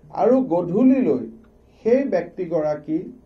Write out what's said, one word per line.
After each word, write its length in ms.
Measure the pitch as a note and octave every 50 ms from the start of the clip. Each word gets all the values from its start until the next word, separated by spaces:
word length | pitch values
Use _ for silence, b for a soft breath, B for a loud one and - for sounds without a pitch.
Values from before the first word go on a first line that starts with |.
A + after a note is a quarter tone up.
| - -
আৰু 300 | - - F3+ A3+ B3+ C4 -
গধূলিলৈ 800 | - E3 F3 F3 E3 F3 A3 C4 C4 C4+ C4+ - D#3+ - - - - - - - _ _ _ _ _ _ _ -
সেই 180 | A3 A#3+ C4+ C#4
ব্যক্তিগৰাকী 960 | A#3+ G3+ F3 E3 E3+ - - F3+ D#3+ E3+ D#3+ D3+ D3+ D3+ D3+ - D#3 D#3 E3+ - - - - _